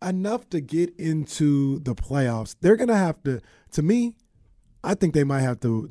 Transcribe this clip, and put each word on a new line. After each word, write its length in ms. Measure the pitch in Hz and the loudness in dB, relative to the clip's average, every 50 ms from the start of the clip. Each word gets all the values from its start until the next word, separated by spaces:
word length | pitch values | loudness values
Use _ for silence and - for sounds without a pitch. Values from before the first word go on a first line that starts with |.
Enough 460 | - 185 190 185 190 208 240 240 - - | -6 -4 -4 -2 -2 -2 -4 -4 -4 -6
to 100 | 180 160 | -6 -6
get 340 | 135 - 156 170 175 175 - - | -6 -2 -2 -2 -2 -2 -4 -6
into 800 | 156 160 156 156 143 - - - 151 147 143 139 139 135 139 165 | -2 -2 -2 -2 -2 -6 -2 0 2 4 4 4 2 0 -2 -2
the 140 | 143 127 110 | -4 -6 -4
playoffs. 600 | - - - 135 143 131 120 113 110 107 - - - | -4 -4 -2 0 0 0 0 0 -4 -6 -8 -10 0
They're 160 | - 180 220 | 4 4 4
gonna 200 | 226 262 240 220 | 4 4 2 2
have 260 | 196 185 165 - - | 2 2 0 -2 -4
to, 180 | - 139 127 113 - _ _ _ _ - | -4 -6 -6 -6 -8 _ _ _ _ -6
to 100 | - 156 | -4 0
me, 320 | 151 180 233 240 240 233 - _ _ _ _ _ _ _ _ _ _ _ _ _ - | 2 2 2 2 2 -2 -4 _ _ _ _ _ _ _ _ _ _ _ _ _ -4
I 100 | 165 202 | -4 0
think 200 | - 190 160 - | 0 0 2 2
they 100 | 147 139 | 2 2
might 160 | 139 139 135 | 2 2 0
have 180 | 131 127 120 - | 0 0 -2 -2
to, 280 | - 117 113 110 110 - | -2 -2 -2 -2 -4 -6